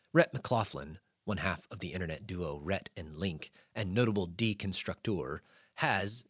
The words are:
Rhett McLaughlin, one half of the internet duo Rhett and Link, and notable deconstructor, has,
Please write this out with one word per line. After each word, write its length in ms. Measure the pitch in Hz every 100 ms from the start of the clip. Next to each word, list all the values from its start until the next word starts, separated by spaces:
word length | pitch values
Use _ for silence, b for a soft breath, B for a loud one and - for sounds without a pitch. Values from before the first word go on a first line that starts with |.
| _
Rhett 200 | 160 175
McLaughlin, 640 | 135 - 117 104 69 73 85 _ _ -
one 120 | 95
half 300 | 92 82 -
of 80 | 107
the 160 | 87
internet 320 | 90 85 78 104
duo 320 | 90 82 73
Rhett 320 | 78 95 - -
and 200 | 78 76
Link, 340 | 95 78 - b b 110
and 180 | 98
notable 340 | 104 117 101 87
deconstructor, 1120 | 87 117 101 98 90 - - - 90 65 78 b b b -
has, 500 | 151 98 104 - -